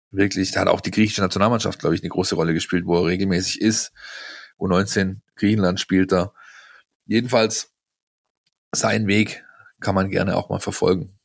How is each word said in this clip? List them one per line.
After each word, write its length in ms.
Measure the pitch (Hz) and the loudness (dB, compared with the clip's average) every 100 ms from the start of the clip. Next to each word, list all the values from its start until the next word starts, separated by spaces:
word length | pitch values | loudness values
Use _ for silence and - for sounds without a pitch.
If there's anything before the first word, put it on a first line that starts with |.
| _ | _
wirklich, 400 | 98 101 98 95 | -2 0 0 -2
da 100 | - | 0
hat 60 | 95 | 2
auch 140 | - | 2
die 100 | - | 0
griechische 300 | - 110 - | 0 0 2
Nationalmannschaft, 580 | 95 92 104 117 104 - | -2 2 2 2 -2 -4
glaub 140 | - | -2
ich, 80 | 82 | -2
eine 80 | 85 | -2
große 260 | - 92 87 | -4 -2 0
Rolle 180 | 82 | 0
gespielt, 320 | 80 - 90 87 | 0 0 -2 2
wo 120 | 87 | 2
er 80 | 85 | 2
regelmäßig 560 | 90 98 87 92 - | 0 0 0 -2 0
ist. 320 | 110 110 - _ - - - - - - | 0 0 -4 _ -20 -18 -16 -18 -20 -8
U 80 | 92 | 0
neunzehn 540 | 90 98 107 95 101 _ - | 0 0 0 -2 -4 _ -2
Griechenland 440 | 104 107 92 95 | 0 2 2 0
spielt 320 | - 95 92 | 0 2 4
da. 220 | 92 92 _ - - - - _ _ - | 2 0 _ -20 -20 -20 -20 _ _ -4
Jedenfalls, 680 | 107 120 123 110 - - _ _ _ _ _ _ _ _ _ _ | -2 2 2 2 0 -6 _ _ _ _ _ _ _ _ _ _
seinen 340 | - 113 110 104 | -2 0 0 2
Weg 380 | 104 107 - - - - - | 2 2 -4 -18 -20 -20 -8
kann 160 | - 95 | -2 0
man 140 | 95 | 0
gerne 260 | 95 95 87 | -2 -2 -2
auch 140 | - | -2
mal 100 | 95 | -4
verfolgen, 580 | - - 92 92 92 _ | -4 -2 0 0 -2 _